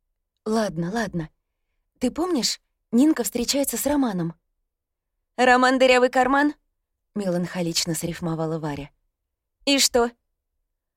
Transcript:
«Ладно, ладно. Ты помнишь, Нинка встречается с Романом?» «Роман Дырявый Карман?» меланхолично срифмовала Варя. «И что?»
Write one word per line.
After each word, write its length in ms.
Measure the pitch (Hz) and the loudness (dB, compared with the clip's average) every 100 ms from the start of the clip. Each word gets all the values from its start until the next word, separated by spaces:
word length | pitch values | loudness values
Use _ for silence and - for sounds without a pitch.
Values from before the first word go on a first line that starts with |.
| _ _ _ _ | _ _ _ _
«Ладно, 480 | 214 220 208 160 170 | -4 -2 -2 -4 -6
ладно. 380 | 226 208 170 156 _ _ _ _ _ _ - | -4 -4 -6 -10 _ _ _ _ _ _ -6
Ты 140 | 254 | -4
помнишь, 480 | 285 359 311 208 - _ _ - | -2 -2 -2 -2 -6 _ _ -2
Нинка 320 | 233 302 302 | 2 4 2
встречается 520 | 226 240 233 277 269 233 | -2 -4 -2 -2 -2 -4
с 100 | 269 | -2
Романом?» 480 | 294 254 185 170 - _ _ _ _ _ _ _ _ _ - | 0 0 -2 -6 -8 _ _ _ _ _ _ _ _ _ 0
«Роман 420 | 254 247 254 262 | 4 6 4 4
Дырявый 320 | 262 254 254 | 4 4 4
Карман?» 440 | 262 254 277 294 - _ _ _ _ _ | 2 2 2 0 -2 _ _ _ _ _
меланхолично 800 | 208 196 175 175 185 165 165 - | -8 -4 -2 -4 -4 -4 -4 -4
срифмовала 640 | 160 165 165 170 160 160 160 | -4 -6 -6 -6 -4 -4 -6
Варя. 320 | 151 143 139 _ _ _ _ _ _ _ | -6 -8 -12 _ _ _ _ _ _ _
«И 140 | - 277 | 0 2
что?» 320 | - 247 240 - _ _ _ _ _ _ _ | 2 2 0 -4 _ _ _ _ _ _ _